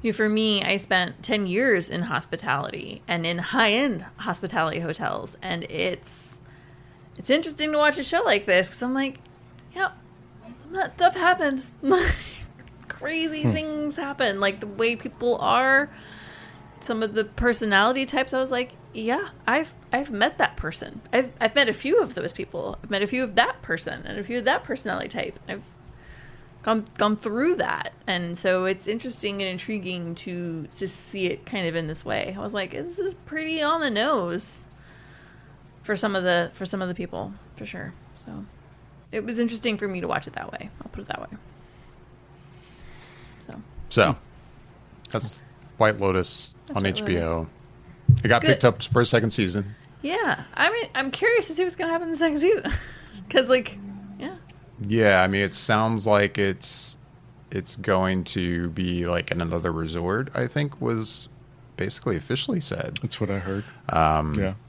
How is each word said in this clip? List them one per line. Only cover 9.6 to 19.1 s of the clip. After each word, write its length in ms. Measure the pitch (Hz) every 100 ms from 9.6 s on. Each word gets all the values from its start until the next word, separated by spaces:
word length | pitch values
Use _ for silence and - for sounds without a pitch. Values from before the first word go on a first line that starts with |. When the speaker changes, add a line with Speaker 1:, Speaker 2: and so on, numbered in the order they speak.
| -
Speaker 1:
yeah, 160 | - 381 - - - - - 226 240 294
that 220 | 370 370 -
stuff 180 | 349 370
happens. 540 | 349 359 302 262 - -
<laughs> 1040 | 269 359 - - - - - - - - -
Crazy 540 | - 285 320 320 311
Speaker 2:
Hmm. 100 | 302
Speaker 1:
things 440 | 220 311 302 302 294
happen. 440 | 277 277 247 196
Like, 200 | 196 196
the 60 | 208
way 300 | 202 226 233
people 400 | 269 - 240 233
are, 520 | - 233 262 269 285 - - - - - - - - -
some 220 | - 226
of 120 | 220
the 100 | 214
personality 840 | 214 - 240 233 220 196 214 262 269
types, 260 | 262 262
I 60 | 262
was 100 | 262
like, 180 | 254 247 - -
yeah, 360 | - 220